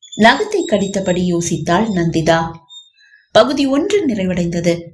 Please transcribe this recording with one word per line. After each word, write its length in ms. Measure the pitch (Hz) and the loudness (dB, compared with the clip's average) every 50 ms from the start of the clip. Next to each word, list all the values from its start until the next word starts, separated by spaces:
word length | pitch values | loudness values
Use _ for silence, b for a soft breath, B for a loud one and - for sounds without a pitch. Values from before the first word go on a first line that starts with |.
| _ _ - | _ _ 0
நகத்தை 500 | - 208 233 269 285 427 - 427 381 - | 2 4 4 4 2 0 -2 -4 -4 -2
கடித்தபடி 580 | - 220 190 196 196 - 196 190 185 180 180 180 180 175 | -2 -2 -2 -2 -2 -4 -4 -2 -2 -2 0 0 0 -2
யோசித்தாள் 540 | 170 170 - 175 143 151 - 170 190 226 220 | -2 -2 -4 -4 -4 -2 0 0 0 0 0
நந்திதா. 600 | 196 180 165 165 151 160 156 165 165 165 170 - - - _ _ - - - b b b b b b b b b | -2 -2 0 0 0 0 2 2 2 2 0 -4 -8 -14 _ _ -20 -20 -20 b b b b b b b b b
பகுதி 340 | - 208 233 254 302 - 277 | 4 4 4 4 2 0 0
ஒன்று 420 | 262 269 285 330 415 415 403 392 | 0 0 0 0 0 0 0 0
நிறைவடைந்தது. 680 | 277 214 196 185 185 180 180 175 170 170 175 170 175 170 170 170 - | 0 -2 -2 -2 -2 -2 -2 -2 -2 -4 -2 0 0 -2 -2 -6 -14